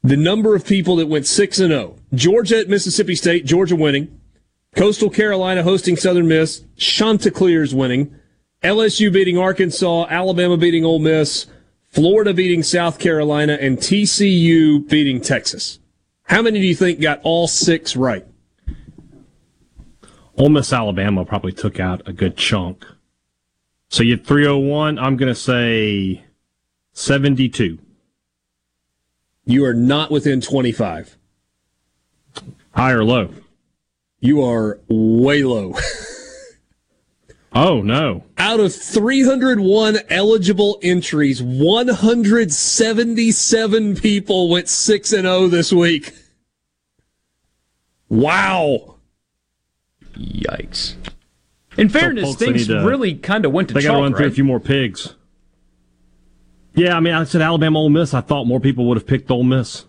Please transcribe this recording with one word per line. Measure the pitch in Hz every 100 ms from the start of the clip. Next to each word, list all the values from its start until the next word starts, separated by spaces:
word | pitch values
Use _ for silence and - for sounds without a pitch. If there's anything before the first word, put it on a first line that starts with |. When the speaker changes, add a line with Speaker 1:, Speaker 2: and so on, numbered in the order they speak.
Speaker 1:
the | 131 143
number | 160 214 220 202
of | -
people | 196 170 175
that | 156
went | 151 139
six | - 196 190
and | 185
oh? | 147 95 - -
Georgia | 127 143 220 190 226
at | 185
Mississippi | 202 185 - 180 175
State, | 175 175 139
Georgia | 170 180 170
winning. | 156 139 147 - _ _ _ _ _ -
Coastal | 202 208 214
Carolina | - 214 196 185 185
hosting | 170 190 175 170
Southern | 185 180 165
Miss, | 160 160 - - _
Chanticleer's | - - 214 214 208 - 185 165 143 131
winning. | 131 123 143 - _ _ _ _
L | 170 214
S | 220 -
U | 208
beating | 180 185 175
Arkansas, | 185 185 185 - 180 170 170
Alabama | 165 185 175 180 170
beating | 175 165 160
Ole | 165
Miss, | 156 160 147 - - - _ _ _
Florida | - 160 214 208
beating | 180 185 170
South | 151 175 170 -
Carolina, | 175 160 151 147 151 147
and | 135 127
T | - 202 208
C | - 202
U | 180 165 165 156 147
beating | 147 151 143 127
Texas. | - 127 - - - - _ _ _ _
How | - 185
many | 233 214
do | 190
you | 160
think | 185 147
got | 151 143
all | 165 165 170
six | - - 165 - 127
right? | 127 101 - _ _ _ - - - - - - _ _ _ _ _ - - _ - _ _ -
Speaker 2:
Ole | 139
Miss, | 151 -
Alabama | 127 107 95 98 98 87
probably | 101 92
took | 95 107 -
out | 92 92 -
a |
good | 90 95 -
chunk. | - 104 90 95 - _ _ _ _ _ _ _ _ _ _
So | -
you | 117
had | 120 -
three | 147 147
oh | 139
one, | 139 147 151 151
I'm | 131 131
gonna | 131 120
say | - 123 120 113 107 101 95 90 _ _ _ _ _ _ _
seventy-two. | - - 139 139 131 127 - 101 80 _ _ _ _ _ _ _ _ _ _ _ _ _ _ _ _ -
Speaker 1:
You | 127 135
are |
not | 117 123 143 156
within | 147 143 131
twenty-five. | - 139 123 110 104 80 - _ _ _ _ _ _ _ _ _ _ _ _ - - - _
Speaker 2:
High | - 131
or | 123 110
low? | 123 104 - _ _ _ _ _ _ _ _
Speaker 1:
You | 123 147
are | 127 117 107 101 _
way | 110 110 113 131 147
low. | 135 113 95 92
<laughs> | - - - - - 539 523 _ _ _ _ _ _ _ _ _ _
Speaker 2:
Oh, | 117 165 139
no. | 101 127 151 90 - -
Speaker 1:
Out | 190 226
of | 196 -
three | - 226 214 269
hundred | 262 269 262 240
one | 190 208 214 214 -
eligible | 170 202 220 180 196 208 202
entries, | 180 180 - 151 143 123
one | 123 127 156 220 247
hundred | 196 214 240 208 233 208
seventy-seven | 147 - - 220 220 233 233 226 220 - 226 220 220 214 185
people | 214 202 196 185 175
went | 175 175
six | - - 208 -
and | 208 185
oh | 185 185
this | 175 165
week. | 180 170 160 - - _ _ _ _ _ _ _ _ _ _ _ _ _ _ _ _ _ _ _
Wow. | 110 143 180 196 185 151 127 - _ _ _ _ _ _ _ _ _ _ _ -
Speaker 3:
Yikes. | - - - - - - - - - - - _ _ _ _ _ -
In | 214
Speaker 2:
So, | 277
Speaker 3:
fairness, | 339 247 180
Speaker 2:
folks, | 135
they | 240
Speaker 3:
things | 240 104
Speaker 2:
need | 107
to, | 190
Speaker 3:
really | 269 214 147
kinda | - 214 165
went | 151 190
to |
Speaker 2:
they | 120
gotta | 147
Speaker 3:
chalk, | 139
Speaker 2:
run | 139
through | 123 143
Speaker 3:
right? |
Speaker 2:
a | 135
few |
more | 139 123
pigs. | - 139 123 90 - - _ _ _ _ _ _ _ _ _ _ _ _ _ _ _ -
Yeah, | 175 170
I |
mean, | 165
I | 165
said | 156 170
Alabama, | 160 165 160 156
Ole | 156
Miss. | 151 160
I | 131
thought | - 143 120
more | 127
people | 135 123 120
would | 117
have | -
picked | 135 -
Ole | 123
Miss. | 127 131 113 -